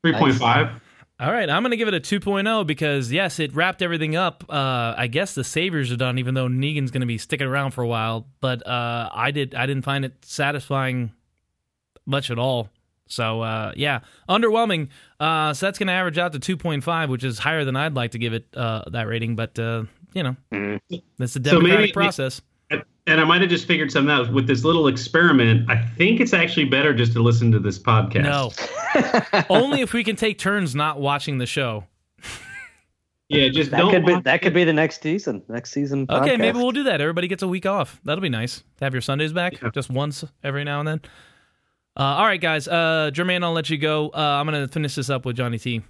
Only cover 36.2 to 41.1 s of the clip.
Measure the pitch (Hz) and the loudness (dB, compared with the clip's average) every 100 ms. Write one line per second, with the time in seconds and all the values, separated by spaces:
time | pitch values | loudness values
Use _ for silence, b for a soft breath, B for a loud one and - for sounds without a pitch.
36.2 | 139 247 226 233 247 254 269 165 147 170 | 2 2 2 2 0 0 0 0 0 -2
37.2 | 175 185 190 185 190 202 143 - - 165 | -4 -4 -4 -2 -2 -2 -4 -8 -6 -4
38.2 | 190 113 120 - _ _ 139 127 117 139 | -2 -2 -4 -8 _ _ -4 -4 -4 -2
39.2 | 156 165 175 165 120 143 131 131 147 139 | -2 -2 -4 -4 -6 -6 -4 -4 -4 -6
40.2 | 156 _ 143 139 147 143 151 156 b | -12 _ -6 -6 -4 -4 -4 -6 b